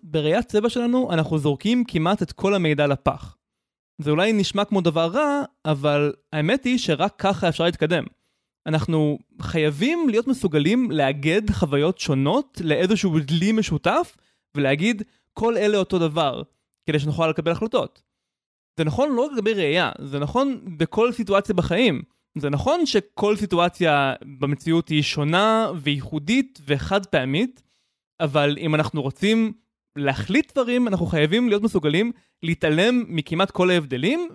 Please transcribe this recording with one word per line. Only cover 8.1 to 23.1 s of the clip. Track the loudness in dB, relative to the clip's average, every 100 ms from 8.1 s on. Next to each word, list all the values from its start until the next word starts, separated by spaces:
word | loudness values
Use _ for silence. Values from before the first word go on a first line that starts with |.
| -14 _ _ _ _ -4
אנחנו | -2 0 0 0 -2 -10 -14
חייבים | -6 -2 -2 0 -2 2 2
להיות | 0 0
מסוגלים | -2 0 2 2 2 0
לאגד | 0 0 0 0 0 0
חוויות | 0 0 2 0 -2
שונות | -2 0 2 0 -2 -6
לאיזשהו | 0 2 4 2 2 0
דלי | 2 2 2
משותף, | 2 2 0 2 2 0 -8 _ _ _ -2
ולהגיד, | 0 2 0 0 -6 _ _
"כל | -2 0 2
אלה | 2 2
אותו | 0 0
דבר", | 0 0 -2 -2 -10 _ _ _ -2
כדי | -2
שנוכל | 0 0 0
לקבל | 0 -2
החלטות. | -2 -2 -2 -2 -8 _ _ _ _ _ _ _ -2
זה |
נכון | -2 2 2 2
לא |
רק | 0
לגבי | 0 0
ראייה, | 0 2 2 0 -4
זה | -8 -6
נכון | -2 0 0 -2 -10 -4
בכל | -2 2 0
סיטואציה | 0 0 0 0 -2
בחיים. | 0 2 2 2 -6 _ _ -6
זה | -2
נכון | 0 0 0 2
שכל | 0 -2